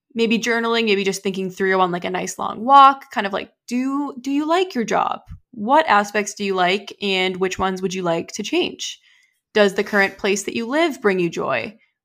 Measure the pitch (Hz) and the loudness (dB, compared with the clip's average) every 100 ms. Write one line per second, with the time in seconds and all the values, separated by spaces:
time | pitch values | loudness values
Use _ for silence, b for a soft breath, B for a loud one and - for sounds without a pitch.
0 | _ 226 226 220 233 233 233 233 226 196 | _ 0 2 2 0 0 0 2 2 2
1 | 196 190 202 190 190 185 190 190 180 175 | 0 -2 -4 -4 -6 -2 0 0 0 -4
2 | 185 180 185 - 196 - 240 277 277 277 | -4 -6 -6 -8 -8 -4 6 8 8 6
3 | - 240 202 220 - _ - 240 262 277 | -6 -6 -4 -4 -8 _ -6 -4 -2 -4
4 | 285 262 269 285 311 349 370 247 202 - | -4 -6 -4 -2 2 0 0 -2 0 0
5 | - - - - _ 220 208 294 311 208 | 0 -4 -12 -20 _ -6 2 2 4 2
6 | 208 214 202 - 196 190 180 208 208 - | 2 -2 -4 -4 -2 0 2 0 -4 -6
7 | 202 190 185 185 185 185 190 185 190 185 | -2 0 0 0 -2 -2 -4 -2 -4 -2
8 | 175 165 - - 208 330 - - - - | -2 -2 -4 -10 -4 -2 -2 -6 -12 -14
9 | b b b b _ 214 202 196 202 208 | b b b b _ 2 2 2 0 2
10 | 196 - 202 202 - 233 233 294 339 247 | 0 0 -2 -2 -4 -6 -2 0 0 0
11 | 208 185 170 175 - 123 208 - b b | 0 2 0 -2 -2 -2 -4 -12 b b